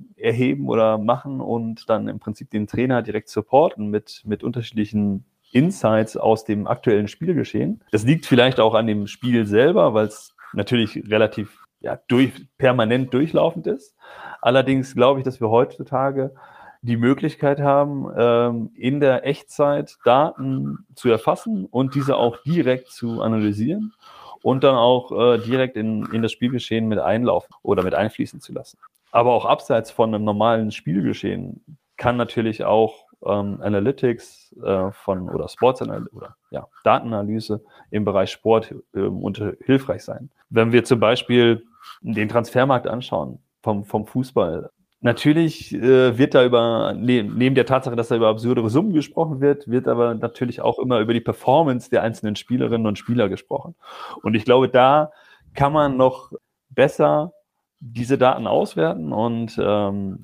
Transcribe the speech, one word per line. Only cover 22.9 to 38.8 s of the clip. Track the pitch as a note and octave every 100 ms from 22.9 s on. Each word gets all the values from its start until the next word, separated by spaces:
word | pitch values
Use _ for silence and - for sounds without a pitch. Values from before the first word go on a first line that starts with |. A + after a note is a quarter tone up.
| - A#2 A2+
analysieren | A2 A2 G#2 G2+ A#2 G3+ G#3+ - - - - -
und | A#2 C3
dann | C#3+
auch, | C3 A#2+ B2+ B2
äh, | G2+ A#2+ A#2
direkt | A2 C3 C3 A2+
in, | A2 A2 G#2
in | A2
das | A2+
Spielgeschehen | - B2 B2+ - A2+ A2
mit | G#2
einlaufen | D2 A2 A#2+ F2 - _
oder | - F#2+
mit | F2+
einfließen | - G#2+ - - -
zu | -
lassen. | - - _ - _ _
Aber | A#2 A#2+
auch | A#2 A2+
abseits | D3+ - A#2 A2
von | - A2+ G#2+
einem |
normalen | G#2+ G#2 A2+ A2+ A2
Spielgeschehen | - - F#3 C3 - G2 F#2+ F#2+ - - D#3 _ -
kann | B2 A#2+
natürlich | A#2 - A2+ A2
auch, | G2 G#2+ A2 - _ _
ähm, | - G2+ G2+ G2
Analytics, | G2+ G2+ G#2+ C#3 B2+ A#2 - - _ -
äh, | A#2 F#2+ F#2+
von, | - - F#2 F2
oder | E2+ F2+
Sports | - B2 C3
Anal-, | A2+ G#2+ A#2
oder, | - - _ _
ja, | - - _
Datenanalyse | G#2+ B2+ A#2+ G#2+ G#2 A2 G#2+ G#2 - _ _
im | G#2
Bereich | G#2 G2 F#2+
Sport, | - G#2+ A2 A2 -